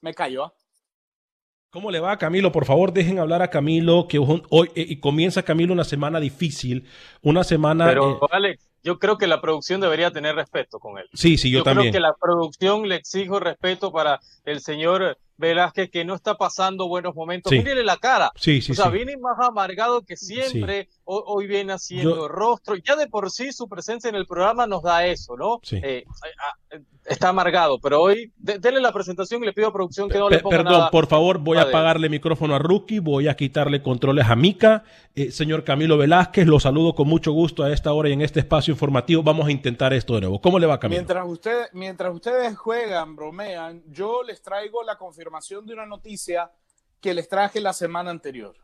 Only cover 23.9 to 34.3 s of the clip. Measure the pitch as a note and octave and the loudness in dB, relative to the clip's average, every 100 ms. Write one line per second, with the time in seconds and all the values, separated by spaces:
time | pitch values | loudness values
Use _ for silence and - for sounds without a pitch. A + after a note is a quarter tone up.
23.9 | A#3 A#3 G#3 F#3 F3 F#3+ A#3 A#3+ F#3+ E3 | -8 -6 -6 -8 0 0 2 -2 -2 0
24.9 | E3+ F3 D#3+ - A#2+ E3+ A#3 - G2+ C3+ | 2 0 -2 -8 -8 -4 -4 -6 -8 -6
25.9 | B2+ - - D#3+ D#3 C#3+ C#3+ _ D#3 D3 | -8 -10 -18 -18 -12 -12 -12 _ -20 _
26.9 | _ - D3 F#3 F#3+ F3 F3 E3 B2+ C#3 | _ -10 -2 0 2 2 2 2 2 2
27.9 | D3 F3 G#3 A3+ _ - G3+ A3 C4 B3 | 4 4 4 0 _ -8 0 2 2 0
28.9 | G3+ F3+ F3+ F#3+ A#3+ A3+ G3 A3 G3+ F3+ | -2 -8 -6 -6 -4 -6 -2 -2 -2 -6
29.9 | D#3 G3 G3+ G3+ E3+ F3 F3 F3 F3 E3 | -4 -2 0 4 2 2 0 4 4 6
30.9 | E3 D#3 D#3 F3 F3+ D3+ E3 D3 D#3+ D#3+ | 2 4 4 4 0 2 2 4 4 2
31.9 | D#3+ D#3+ D3+ D#3+ D#3 D#3 C#3 D3+ G3 G3+ | 2 0 -2 -2 -2 0 0 2 0 0
32.9 | G#3+ D#3+ C#3 D3 C#3 C#3 D3+ C#3+ C#3+ C#3 | -4 0 0 0 0 -2 0 0 0 -2
33.9 | A#2+ C#3 C#3 A#2 | 0 2 2 4